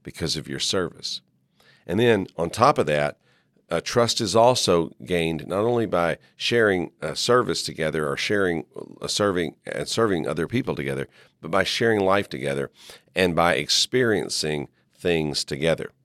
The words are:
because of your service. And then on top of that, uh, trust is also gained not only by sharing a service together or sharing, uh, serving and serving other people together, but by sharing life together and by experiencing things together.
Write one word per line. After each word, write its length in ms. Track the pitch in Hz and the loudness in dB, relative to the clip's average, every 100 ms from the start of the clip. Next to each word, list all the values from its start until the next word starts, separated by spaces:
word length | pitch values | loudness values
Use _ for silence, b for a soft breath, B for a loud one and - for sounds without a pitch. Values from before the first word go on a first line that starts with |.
because 340 | - - 80 80 | -18 -8 -6 -6
of 100 | 71 | -8
your 120 | 67 | -6
service. 640 | - 98 87 - - - - _ _ b b b - | -4 -2 -4 -6 -10 -10 -14 _ _ b b b -4
And 140 | 95 | 2
then 280 | 120 104 90 - | 4 2 0 -6
on 120 | 85 | -6
top 280 | 98 131 135 | 2 4 4
of 80 | 76 | 0
that, 320 | 73 73 - _ _ _ _ _ | 0 0 -4 _ _ _ _ _
uh, 120 | 85 | -6
trust 400 | - 120 117 - | -2 0 0 0
is 140 | 107 110 | 0 4
also 560 | 120 123 - 87 80 - | 4 4 2 2 0 -6
gained 440 | 67 87 82 82 - | -4 -2 0 -2 -4
not 180 | 95 113 | -2 0
only 200 | 120 104 | 0 0
by 320 | 87 85 73 b - | 0 0 -2 b -8
sharing 540 | - 120 107 92 78 - | 0 4 4 2 0 -6
a 140 | 78 73 | -8 -4
service 460 | - 123 101 82 | 2 2 2 -2
together 460 | - 76 78 78 76 | -4 -4 -2 -2 -2
or 80 | 69 | -2
sharing, 500 | - 104 95 82 - - 50 - | -2 0 0 0 -6 -12 -16 -10
uh, 60 | - | -6
serving 480 | - 101 87 78 - - | 0 0 0 -2 -6 -10
and 220 | - - | -8 -4
serving 400 | - 113 87 64 | 0 2 2 0
other 200 | 78 80 | -4 -2
people 280 | 120 - 76 | -2 -4 -4
together, 340 | 69 67 65 b b _ | -4 -6 -8 b b _
but 100 | 80 | -2
by 120 | 95 | 0
sharing 360 | 92 - 117 107 | 0 0 2 2
life 300 | 95 101 - | 4 2 0
together 420 | 62 69 69 67 B B B B 90 | -6 -4 -4 -6 B B B B 0
and 200 | 92 82 | 2 4
by 200 | 85 69 | 2 2
experiencing 1120 | 73 - - 127 120 101 - - 78 76 65 _ _ _ | 0 -2 0 0 2 0 -2 -4 -4 -4 -6 _ _ _
things 480 | 90 82 78 69 | 0 0 0 -4
together. 480 | - 69 80 78 - - | -6 -2 0 0 -4 -14